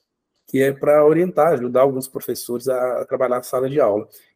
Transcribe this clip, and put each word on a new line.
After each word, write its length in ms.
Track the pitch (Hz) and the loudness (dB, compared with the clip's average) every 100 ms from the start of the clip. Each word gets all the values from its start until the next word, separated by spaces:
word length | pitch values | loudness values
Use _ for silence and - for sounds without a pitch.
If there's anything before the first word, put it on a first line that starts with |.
| _ _ _ _ _ | _ _ _ _ _
que 160 | 131 | -2
é 100 | 135 | -2
pra 320 | 139 147 151 | 0 2 4
orientar, 480 | 151 160 180 165 156 | 6 4 0 2 2
ajudar 300 | 143 123 123 | 2 0 2
alguns 260 | 139 131 127 | 2 0 -8
professores 600 | 127 - 120 - 120 127 | -12 -8 -8 -6 -6 -4
a, 340 | 127 127 120 | -2 -2 -4
a 20 | |
trabalhar 320 | - 143 127 123 | -6 -4 -2 -2
a 60 | |
sala 260 | - 131 131 | -4 -4 -2
de 100 | 147 | 0
aula. 300 | 117 107 107 - _ | 0 0 -4 -18 _